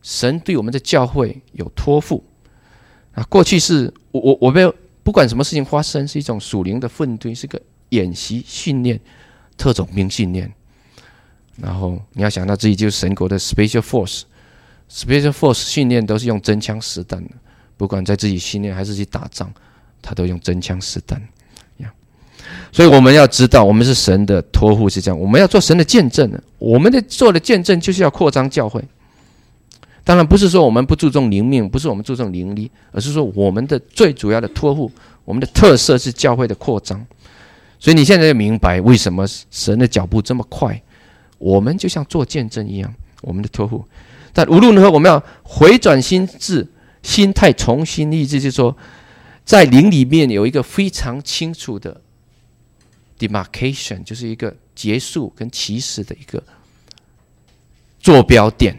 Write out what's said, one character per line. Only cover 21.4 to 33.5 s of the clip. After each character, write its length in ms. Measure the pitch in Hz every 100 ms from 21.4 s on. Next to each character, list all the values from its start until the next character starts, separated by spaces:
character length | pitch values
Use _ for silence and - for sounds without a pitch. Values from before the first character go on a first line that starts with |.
| _ _ _ _
呀， 160 | 123 _ _ _ _ _ - - -
所 140 | - 170
以 20 |
我 140 | 139
们 120 | 127
要 140 | 147 135
知 180 | - 127
道， 180 | 127 101
我 80 |
们 120 | 107 120
是 80 |
神 320 | 123 - 95 101
的 160 | 98
托 300 | - - 107
付 140 | 107 104
是 140 | 95
这 100 | 95
样， 80 | 87
我 80 | 95
们 120 | 127
要 60 | 190
做 140 | 202
神 180 | - 170
的 60 |
见 260 | 156 247 139
证 220 | 135 123
的。 100 | 101 _ _
我 220 | 113 120
们 100 | 185
的 120 | 254
做 300 | 214 - 247
的 60 | 170
见 220 | - 214
证 160 | 175 180
就 100 | 165
是 100 | 185
要 80 | 165
扩 220 | - 160
张 180 | 135 131
教 200 | 151 110
会。 120 | 117 - _ _ _ _ _ _ _ _ _ _ _
当 140 | - 175
然 80 | 156
不 100 | 196
是 140 | 196
说 160 | 180 143
我 40 |
们 120 | 113
不 120 | 131 156
注 160 | 160
重 180 | 139 123
灵 160 | 98 113
命， 240 | 135 101
不 80 | 131
是 100 | 151
我 60 |
们 100 | 101
注 120 | 107 127
重 180 | 113
灵 220 | 90 90 104
力， 160 | 110 _ _
而 80 | -
是 140 | 123
说 100 | 147 131 101
我 160 | 98